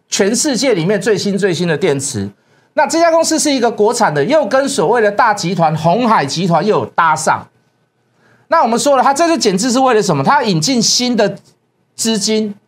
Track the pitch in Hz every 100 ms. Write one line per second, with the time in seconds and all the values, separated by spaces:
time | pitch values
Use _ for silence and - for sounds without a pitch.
0 | - - 196 233 311 226 269 196 165 208
1 | - 202 202 196 196 156 175 147 185 139
2 | 135 104 98 - _ _ _ - - 320
3 | 339 330 330 311 302 269 240 220 208 240
4 | 196 147 147 311 220 269 277 277 165 240
5 | 214 202 240 208 170 175 160 156 165 190
6 | 240 220 277 156 185 165 196 170 110 -
7 | 165 156 185 117 - _ _ _ _ _
8 | _ _ _ _ - 330 240 233 285 269
9 | 240 277 339 320 208 185 254 240 262 214
10 | 190 143 139 285 233 165 156 254 - -
11 | 247 240 202 196 _ _ _ _ _ -
12 | 220 220 208 220 220 202